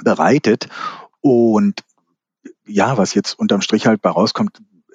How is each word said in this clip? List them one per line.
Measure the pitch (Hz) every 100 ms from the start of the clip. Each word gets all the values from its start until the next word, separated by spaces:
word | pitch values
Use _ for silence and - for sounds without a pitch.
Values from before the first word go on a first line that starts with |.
bereitet. | - - 80 139 - 117 - - - - - _
Und | 143 123 117 107 101 - - _ _ _ _ _ - - -
ja, | 101 110 127
was | 92
jetzt | 104 - -
unterm | 107 101
Strich | - 110 120
halt | 107
bei | 92
rauskommt, | 85 107 - 104 - - 87 _